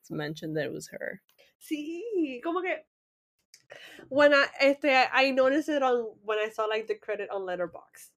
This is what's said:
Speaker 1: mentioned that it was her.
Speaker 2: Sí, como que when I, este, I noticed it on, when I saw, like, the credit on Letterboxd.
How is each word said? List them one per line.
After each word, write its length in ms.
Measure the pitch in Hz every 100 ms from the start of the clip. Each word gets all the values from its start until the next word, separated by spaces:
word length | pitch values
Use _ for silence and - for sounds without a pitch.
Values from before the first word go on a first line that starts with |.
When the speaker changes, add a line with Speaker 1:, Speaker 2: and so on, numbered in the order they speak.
| -
Speaker 1:
mentioned 480 | 156 147 156 160 156
that 100 | 135
it 60 |
was 140 | 156 -
her. 280 | - - 196 _ _ _ _
Speaker 2:
Sí, 800 | - 302 302 339 466 381 294 247
como 180 | 330 359
que 140 | 359 311 - _ _ _ _ _ _ - - - - - -
when 220 | 269 294
I, 140 | 285 - -
este, 480 | 277 277 294 262 240
I 200 | 262 269
noticed 360 | 262 262 294 311
it 140 | 294
on, 320 | 262 247 220 -
when 160 | 202 214
I 120 | 214
saw, 160 | 220 214
like, 200 | 220 214
the 80 |
credit 360 | 208 - 208 196
on 120 | 202
Letterboxd. 680 | 185 180 170 - - - -